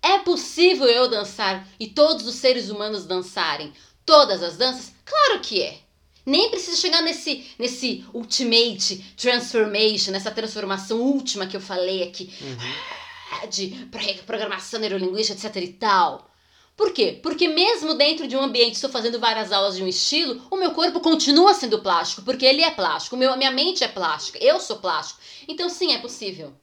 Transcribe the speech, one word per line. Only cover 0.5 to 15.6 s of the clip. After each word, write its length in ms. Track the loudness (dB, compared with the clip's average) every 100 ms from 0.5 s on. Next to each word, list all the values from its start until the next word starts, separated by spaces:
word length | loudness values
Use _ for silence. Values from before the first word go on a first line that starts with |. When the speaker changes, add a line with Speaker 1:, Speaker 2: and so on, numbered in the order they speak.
| 4 4 6 4
Speaker 1:
eu 200 | 6 4
dançar 640 | 0 -4 -2 -2 -2 -8 _
e 80 | -6
todos 400 | 4 4 4 -4
os 100 | 0
seres 340 | 2 2 -2
humanos 340 | -6 -6 -6
dançarem 720 | -4 -6 -4 -2 -2 -2 -8 -16 _ _ 6
todas 360 | 8 8 2
as 140 | -4 -2
danças? 340 | -4 -4 -14 _
Claro 360 | -4 2 4 2
que 220 | -2 -2
é. 180 | -4 -8 _ _ _ _ 0
Nem 240 | 2 2
precisa 260 | -2 -4 -2
chegar 260 | 0 0
nesse, 440 | 0 -4 -6 -8 -10 -8
nesse 460 | -6 -4 -6 -6 -10
ultimate 840 | -12 -4 -2 2 4 2 0 -4 -4 -12 -2
transformation, 960 | 0 0 0 0 0 2 2 2 -2
nessa 180 | -4 -4
transformação 680 | -6 -6 -6 -6 -6 -4 0
última 460 | 2 0 -2 -6 -6
que 100 | -8
eu 40 |
falei 420 | -6 -4 -2 -2
aqui. 300 | -6 -8 -16 -14
Speaker 2:
Uhum. 1080 | -12 -10 -10 -10 -10 -14 -16 -18 -14 -12 -8
Speaker 1:
De 200 | -6 -6 -10 -14
pre-, 240 | -6 -6 -6 -8
programação 540 | -6 -6 -8 -8 -6
neurolinguística, 580 | -4 -2 -4 -2 -4 -4
et 20 |
cetera 240 | -8 -8